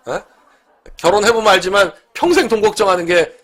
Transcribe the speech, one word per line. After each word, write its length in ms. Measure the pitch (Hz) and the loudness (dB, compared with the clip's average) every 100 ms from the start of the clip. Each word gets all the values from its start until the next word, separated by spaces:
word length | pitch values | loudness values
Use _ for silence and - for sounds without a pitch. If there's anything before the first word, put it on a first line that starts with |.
| - | -12
어? 120 | 165 - _ _ _ _ _ - - | -12 -12 _ _ _ _ _ -20 -4
결혼해보면 500 | 165 202 208 226 214 | 0 2 2 0 2
알지만 400 | 190 180 202 180 - _ | 2 2 0 0 -4 _
평생 340 | - 339 330 240 | -4 0 0 0
돈 140 | 226 | 0
걱정하는 440 | 214 - 202 185 170 | -2 0 0 0 0
게 260 | 175 156 - | 0 0 -4